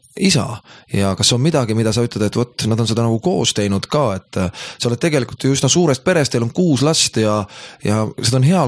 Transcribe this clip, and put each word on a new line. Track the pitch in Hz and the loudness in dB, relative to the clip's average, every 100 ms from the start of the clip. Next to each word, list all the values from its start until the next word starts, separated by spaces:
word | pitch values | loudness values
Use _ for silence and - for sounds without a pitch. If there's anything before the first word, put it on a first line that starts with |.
| - - | -4 -2
isa? | 196 156 87 113 - - - | 0 2 -2 -8 -14 -20 -6
Ja | 101 98 92 | -2 0 0
kas | - | 0
on | 120 | 2
midagi, | 156 151 110 | 2 0 0
mida | 110 110 | 0 0
sa | 110 120 | 0 -2
ütled, | - 104 | -2 -2
et | 113 | -2
vot, | 120 - 110 | -4 -2 -2
nad | 113 | 0
on | 113 | 0
seda | 113 117 | 0 0
nagu | 113 | 0
koos | 180 196 113 - | 0 0 0 0
teinud | 101 98 - | -2 -2 -2
ka, | 160 123 95 | -2 0 -4
et, | - - | -6 -4
äh, | 92 - - - | -4 -6 -14 -4
sa | 120 | -4
oled | 120 | 0
tegelikult | 170 147 - - 131 | 0 0 -2 -4 0
ju | |
üsna | 139 131 | 2 2
suurest | 175 165 127 180 | 2 2 2 0
perest, | 170 131 | 0 0
teil | 123 117 | -2 -2
on | |
kuus | 180 180 123 147 | 0 2 2 2
last | 160 - 113 | 2 0 0
ja, | 107 104 98 - - - | 0 0 -4 -10 -20 -8
ja | 101 110 110 - | -2 0 -2 -4
seda | 113 131 | -2 2
on | 135 | 4
hea | 190 | 4